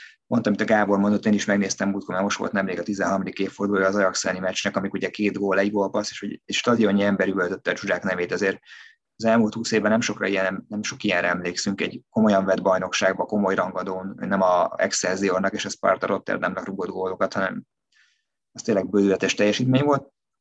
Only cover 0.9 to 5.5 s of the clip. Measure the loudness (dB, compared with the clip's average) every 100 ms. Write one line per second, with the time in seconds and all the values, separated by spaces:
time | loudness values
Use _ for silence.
0.9 | 4 4 2 4 2 2 0 0 -2 -2
1.9 | -2 -4 -2 -2 -2 -4 -2 -2 -4 -4
2.9 | -2 0 0 -2 -4 -4 -2 -2 2 2
3.9 | 4 2 0 -2 -2 -2 -2 -2 -2 -4
4.9 | -4 -6 -2 -2 0 0